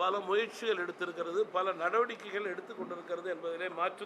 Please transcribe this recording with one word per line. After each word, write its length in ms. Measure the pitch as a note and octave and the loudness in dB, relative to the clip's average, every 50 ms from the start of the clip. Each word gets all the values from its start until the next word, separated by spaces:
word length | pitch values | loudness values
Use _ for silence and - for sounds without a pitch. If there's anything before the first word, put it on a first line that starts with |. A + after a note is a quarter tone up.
பல 120 | F3 F#3 G3 G3+ F#3+ | 2 2 2 2 2
முயற்சிகள் 560 | F#3 G3 G#3+ A3+ G#3 - - A#3 A3 G#3 F3+ F3 | 2 4 4 2 2 -2 -2 0 2 2 2 0
எடுத்திருக்கிறது, 560 | F3 - - F3+ F3 E3 E3+ E3+ E3+ E3+ G3+ G#3+ - - | -2 -2 -2 -4 -2 -2 -2 -2 0 2 2 2 2 2
பல 180 | F#3 F#3 F#3+ F3+ D#3+ | 2 2 2 2 2
நடவடிக்கைகள் 680 | E3 F3+ G3 A#3 A#3+ A#3 A3+ A3 G#3+ G3+ F#3+ G3+ G#3 G3 | 2 4 4 4 4 2 0 -6 -6 -4 -4 -2 -2 -2
எடுத்துக் 280 | F3 F#3 - - F#3 F#3+ | -4 -6 -6 -8 -6 -6
கொண்டிருக்கிறது 460 | F3+ E3+ E3+ E3+ E3+ - F3 E3+ F3 F#3 F3 | -6 -6 -6 -8 -6 -4 -4 -2 -2 -2 -2
என்பதிலே 340 | D#3+ E3+ E3 E3 E3 F#3 F3+ - E3 | -2 -2 -4 -2 -2 -4 -2 0 0
மாற்று 260 | F3 F#3+ F#3+ - G3+ | 0 0 0 -2 -8